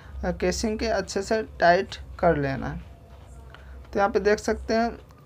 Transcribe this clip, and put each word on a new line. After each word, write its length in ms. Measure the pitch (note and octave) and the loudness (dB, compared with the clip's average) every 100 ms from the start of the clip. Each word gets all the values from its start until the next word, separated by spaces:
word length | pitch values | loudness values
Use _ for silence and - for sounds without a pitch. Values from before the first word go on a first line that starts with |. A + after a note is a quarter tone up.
| - - | -14 -6
केसिंग 540 | F#3+ F3 F#3 F3+ A3+ G#3+ | -4 -2 -2 0 -2 0
के 80 | A3+ | 0
अच्छे 360 | G3 F#3 G3 | 0 -2 -4
से 200 | G3 A3 | 0 -2
टाइट 540 | G#3+ - E3+ F3 G3 - - - | -2 2 6 6 2 -8 -14 0
कर 180 | F3+ D#3 | 2 2
लेना 300 | C#3 C3+ B2 | 0 -2 -6
है। 120 | F3 - - - - - - - - - - - | -8 -12 -18 -20 -20 -20 -20 -20 -20 -18 -18 -6
तो 60 | G#3+ | 0
यहाँ 120 | G3+ | 2
पे 100 | G#3+ | 2
देख 180 | G3+ G#3+ | 2 2
सकते 360 | - A3 - | 0 -4 0
हैं 240 | A3+ A#3 A3 - - | 0 0 -4 -14 -20